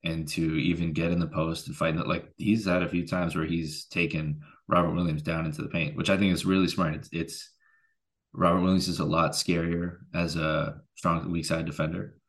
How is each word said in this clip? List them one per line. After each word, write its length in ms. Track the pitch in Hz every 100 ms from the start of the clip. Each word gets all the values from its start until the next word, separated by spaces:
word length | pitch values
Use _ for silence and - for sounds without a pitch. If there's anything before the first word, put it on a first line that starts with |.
| 82
and 200 | 80 76
to 280 | - 80 78
even 360 | 82 82 85
get 180 | 78 82
in 80 | 85
the 80 | 80
post 400 | - 80 80 -
and 80 | 69
fight. 220 | 82 80 -
Like, 240 | - - _
he's 280 | - 110 95
had 160 | 90
a 60 | 87
few 180 | 87 85
times 300 | 90 85 80
where 100 | 78
he's 400 | 85 78 76 -
taken 540 | 87 85 80 78 76 - - -
Robert 240 | 87 85
Williams 280 | 82 87 76
down 240 | 76 82 80
into 160 | 76
the 80 | 76
paint, 280 | 85 76 78
which 120 | 78
I 60 | 98
think 160 | 98
is 140 | 85 -
really 240 | 95 90
smart. 260 | - 85 78
It's, 140 | -
it's 400 | 85 82 - - _ _ _ _ _ _ _ _
Robert 300 | - 87 90
Williams 260 | 92 92 87
is 120 | 85
a 60 | 76
lot 280 | 82 80
scarier 640 | - - 85 82 85 87 - -
as 240 | 87 85 80
a 420 | 78 78 78 - - -
strong 340 | 87 82 82
weak 140 | 82
side 220 | 78 82 82
defender 540 | 76 80 87 - -